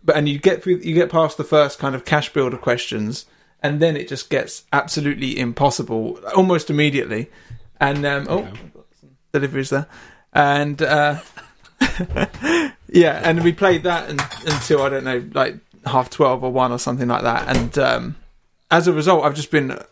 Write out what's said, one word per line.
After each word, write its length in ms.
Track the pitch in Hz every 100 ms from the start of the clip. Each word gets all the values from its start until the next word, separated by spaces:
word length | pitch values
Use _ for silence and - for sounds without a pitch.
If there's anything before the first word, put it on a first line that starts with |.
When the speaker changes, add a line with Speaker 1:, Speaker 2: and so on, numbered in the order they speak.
Speaker 1:
but, 140 | - 151
and 100 | 147
you 100 | 143
get 240 | 190 180
through, 140 | - 180
you 140 | 165
get 160 | 160 170
past 280 | 165 156 -
the 80 | 147
first 340 | 151 143 -
kind 160 | 139 131
of 80 |
cash 300 | - 151 143
builder 240 | 147 131 120
questions, 680 | - 117 - 110 107 - - _ _ _
and 160 | 147 147
then 140 | 165 147
it 140 | 127
just 200 | 135 -
gets 360 | 139 - - _
absolutely 640 | 143 - - 143 143 131 -
impossible 800 | 120 117 139 - 120 113 113 - - -
almost 340 | 185 170 -
immediately. 600 | 147 151 143 - 107 120 - - - - -
And, 260 | 139 147 143
um, 200 | 143 143
oh, 100 | 170
Speaker 2:
Okay. 200 | 92 101 - - _ _ _ _ _
Speaker 1:
deliveries 380 | 135 135 139 135
there, 180 | 139 147 - - - _
and, 480 | - 143 143 147 143
uh, 400 | 151 147 147 147 - - - _ - _
<laughs> 200 | 254 - 180 - - - 285 339 294 - -
yeah, 320 | 180 165 160
and 220 | 165 165 170
we 80 |
played 300 | 170 196 170
that 260 | 175 170 -
un-, 100 | - - - 165
until, 360 | 147 - 147
I 80 | 135
don't 160 | 135 131
know, 180 | 127 -
like, 220 | 135 131 - _ _ -
half 240 | 131 127
twelve 340 | - 139 127
or 80 | 131
one 220 | 127 127
or 40 | 120
something 280 | - 127 123
like 140 | 123
that. 320 | 120 120 123 127
And, 220 | 117 143
um, 380 | 131 120 120 156 - _ _ _ _
as 200 | 165 170
a 40 |
result, 300 | 156 156 170
I've 120 | 147 147
just 160 | 143
been 280 | 156 143 - -